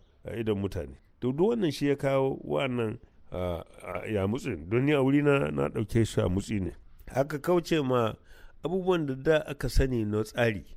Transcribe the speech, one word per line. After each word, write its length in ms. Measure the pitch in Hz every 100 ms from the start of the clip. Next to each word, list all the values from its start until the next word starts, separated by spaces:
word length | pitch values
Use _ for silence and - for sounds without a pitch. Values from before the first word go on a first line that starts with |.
| - _
a 60 | - 107
idon 220 | 110 101
mutane. 340 | 98 95 71 65 _ _
To, 120 | 123
duk 180 | 139 196
wannan 200 | 233 180
shi 160 | 135 143
ya 80 | 139
kawo 420 | 139 135 135 139
wa'annan, 540 | 151 147 139 123 113 110 - - -
a, 60 | 87 90 85 - -
a, 240 | 92 90 -
yamutsin. 600 | 104 95 113 147 90 80
Don 140 | 113 139
ni 60 |
a 100 | 147
wurina 480 | 131 143 147 139 147
na 160 | 143 143
ɗauke 380 | 131 110 113 110
shi 140 | -
yamutsi 400 | 104 92 95 107
ne. 120 | 87 - - - -
Haka 260 | 127 147 151
kauce 440 | 147 175 170 165
ma 320 | 131 127 113 - - - - -
abubuwan 420 | 147 185 180 180 147
da 80 |
da 240 | 131 143 156 147
aka 220 | 143 135
sani 360 | - 135 123
na 180 | 107 104
tsari. 420 | 110 - 117 104 -